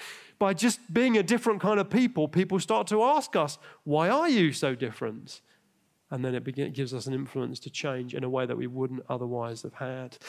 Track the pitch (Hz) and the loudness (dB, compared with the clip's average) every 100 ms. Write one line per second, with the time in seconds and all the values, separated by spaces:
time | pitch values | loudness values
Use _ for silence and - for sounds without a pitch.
0 | - - - - 196 196 240 - - 175 | -14 -18 -16 0 0 4 2 0 0 2
1 | 254 226 180 233 233 208 185 208 196 233 | 4 4 4 2 2 2 2 2 2 2
2 | 247 170 151 165 185 185 - 220 202 214 | 2 2 2 2 2 0 2 0 2 4
3 | 247 294 - 180 147 - - - - 147 | 4 4 2 0 0 -2 -18 -12 0 2
4 | 170 269 339 240 160 123 143 123 127 110 | 4 4 4 4 4 2 -2 0 -4 -4
5 | 113 110 - - _ _ _ _ _ _ | -8 -8 -14 -20 _ _ _ _ _ _
6 | _ 131 127 127 123 131 139 135 131 127 | _ -6 -2 -4 -4 -4 -4 -4 -6 -6
7 | 131 131 135 135 123 127 139 - 147 127 | -4 -4 -4 -6 -6 -6 -10 -6 -4 -4
8 | 123 127 127 131 127 120 123 127 131 127 | -6 -6 -2 -2 -2 -4 -6 -4 -4 -4
9 | - 127 123 120 117 113 - - 131 131 | -6 -6 -4 -4 -6 -8 -12 -10 -10 -8
10 | 127 - | -12 -16